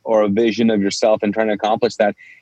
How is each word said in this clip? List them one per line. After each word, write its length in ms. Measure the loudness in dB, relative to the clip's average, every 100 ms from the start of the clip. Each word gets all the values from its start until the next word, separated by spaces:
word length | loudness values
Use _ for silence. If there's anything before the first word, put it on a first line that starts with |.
or 200 | -2 0
a 60 | 2
vision 400 | 2 0 2 0
of 140 | 2
yourself 400 | 0 0 0 2
and 100 | 0
trying 140 | -2 -2
to 60 |
accomplish 400 | -2 -2 -2 -2 0
that, 200 | -2 -2 -12 -20